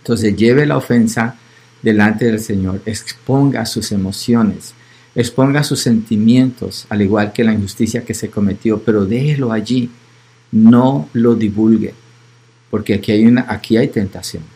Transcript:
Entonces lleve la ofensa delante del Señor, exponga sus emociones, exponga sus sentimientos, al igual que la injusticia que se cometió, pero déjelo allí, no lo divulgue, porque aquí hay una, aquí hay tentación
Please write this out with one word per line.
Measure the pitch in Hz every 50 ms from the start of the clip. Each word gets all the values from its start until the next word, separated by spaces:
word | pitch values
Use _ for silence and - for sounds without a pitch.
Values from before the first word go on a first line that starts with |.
| _
Entonces | - 120 107 107 107 98
lleve | 90 107 113 123 139 151
la | 147 147
ofensa | 139 - - 123 120 113 113 110 120 113 120 123 - _ _ _ _ _ _ _ _
delante | - 113 107 104 104 107 104 107 127
del | 117 110 107
Señor, | 107 - 110 98 92 92 92 98 -
exponga | - 107 - - - - - _ - 127 139 139 139 127 117 113
sus | 113 - 117 107 -
emociones, | 107 101 95 95 98 - - - 120 117 113 101 92 - - - - _ _ _ - - _ _ _
exponga | - 117 117 - - 131 139 139 147 143
sus | - 147 127
sentimientos, | - 131 117 110 110 - 113 104 107 113 120 127 131 127 123 - - 98 - - - -
al | 110 104
igual | 104 95 104 107 104 101 104
que | - 120
la | 113 110
injusticia | 104 98 95 - - 117 110 113 120 117
que | - 117
se | - - 101
cometió, | - - 101 101 98 - - 113 107 104 -
pero | - 107 107 98
déjelo | 92 110 123 135 147 151 139 135 120
allí, | 110 110 104 110 123 131 120 117 - - _ _ _ _ _ _ _ _ _ _ -
no | 110 110 113 120 120 127 131 139 147 151 - -
lo | 120 117 120 117
divulgue, | 104 110 104 95 104 110 110 113 107 101 98 - - _ - _ _ _ _ _ _ _ _ _ _ _ _
porque | - 104 104 - 107
aquí | 98 - - 107
hay | 104 107
una, | 113 123 123 120 -
aquí | 107 101 - - 110 110
hay | 131 147
tentación | - 120 101 92 - 90 92 - - 87 80 80 -